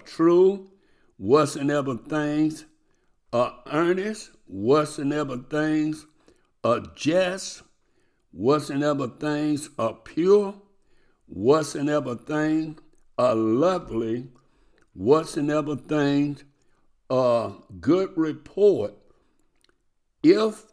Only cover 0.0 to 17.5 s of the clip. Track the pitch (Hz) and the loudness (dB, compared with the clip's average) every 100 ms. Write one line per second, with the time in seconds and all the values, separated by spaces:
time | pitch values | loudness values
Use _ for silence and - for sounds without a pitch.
0 | - - 165 175 190 196 - _ _ _ | -10 0 4 6 4 2 -8 _ _ _
1 | _ - 98 151 143 139 139 143 135 120 | _ -8 2 4 2 -2 -2 -2 -2 -6
2 | - 151 147 151 156 156 - _ _ _ | -6 -4 -2 -2 -2 -4 -16 _ _ _
3 | _ _ _ 120 120 - - 147 170 185 | _ _ _ -2 -2 -4 -6 -2 0 0
4 | 208 214 - _ - 95 110 151 147 - | -4 -8 -14 _ -16 -4 2 2 2 -4
5 | 139 147 139 127 135 151 156 156 151 151 | -4 -2 -4 -8 -6 -2 0 0 -2 -6
6 | - _ _ _ _ _ 113 120 - - | -14 _ _ _ _ _ -2 -2 -4 -6
7 | 139 180 180 190 - - - _ _ _ | 0 0 0 -4 -12 -16 -20 _ _ _
8 | _ _ _ 85 117 147 143 139 147 139 | _ _ _ -4 0 0 0 -2 0 -2
9 | 123 - 151 147 151 143 - - 113 110 | -4 -6 -6 -2 -2 -4 -6 -6 -6 -6
10 | - 151 185 208 196 202 _ _ _ _ | -10 -2 4 4 2 -10 _ _ _ _
11 | _ _ - 92 117 156 147 156 143 147 | _ _ -16 -2 2 2 2 -4 -2 -2
12 | 131 113 - 151 151 156 160 151 - _ | -4 -8 -6 -2 0 -2 -4 -10 -20 _
13 | _ - 123 110 110 123 175 180 - 113 | _ 0 0 2 2 2 2 0 -4 -6
14 | 113 120 139 _ _ _ _ _ _ 90 | -4 -4 -8 _ _ _ _ _ _ -2
15 | 104 156 160 156 147 151 151 135 - 151 | 2 2 2 -4 -2 -2 -2 -6 -4 0
16 | 143 143 143 143 - _ _ _ _ _ | 2 2 0 -6 -16 _ _ _ _ _
17 | - 131 123 117 101 | -4 0 2 0 -2